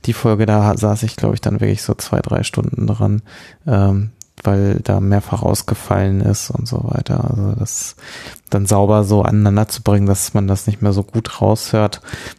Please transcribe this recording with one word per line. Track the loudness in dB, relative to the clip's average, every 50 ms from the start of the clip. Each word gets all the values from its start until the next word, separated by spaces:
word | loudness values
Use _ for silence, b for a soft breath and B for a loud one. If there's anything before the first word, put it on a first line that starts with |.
| -6
Die | -4
Folge, | -2 0 0 2 2 2 2
da | 2 4 4 4
ha-, | 2 2
saß | 2 0 0 0 0 -2
ich, | -6 -4
glaub | -2 -2 -2 0
ich, | 0
dann | -2 -2 -2 0
wirklich | 0 0 0 -2
so | -2 -4 -6
zwei, | -6 -4 -4 -4 -4
drei | -2 -2 -2 -2 -2
Stunden | -2 -2 -4 -4 -2 -2 -2 -2 -2
dran, | 0 0 0 0 0 -2 B B B B B B B B -4
ähm, | 0 2 2 4 4 2 2 -2 -4 -8 -12 -20 _ _ -6 -2
weil | 0 2 2 2 2 0 0 0
da | 0 0 2
mehrfach | 2 2 2 0 0 -2 -4 -2 0
ausgefallen | 0 0 0 -2 -4 -6 -4 -2 -2 0 0 0 0 0 0
ist | 2 0 0 -2 -2 -6
und | -6 -6 -4 -4
so | -4 -4 -4
weiter. | -2 -4 -4 -2 -2 -2 -2 0 -2
Also | -2 -2 -2 -2 -2 -2
das | -4 -4 -6 -8 -8 -10 -14 B B B B B B B B B _ -4
dann | -2 0 2
sauber | 2 2 4 4 4 4 4 4
so | 4 4 4
aneinander | 4 4 4 4 4 4 4 2 2 0
zu | -4 -4
bringen, | 0 2 2 4 4 2
dass | 2 0 -2 -2 -2
man | 0 0 0
das | 0 0 0 -2
nicht | -2 0
mehr | 0 0
so | 2 0 -2
gut | -2 -4 -6 -4 -6 -4 0
raushört, | 2 2 2 0 -2 -2 0 0 0 0 -2 B B B B B B B B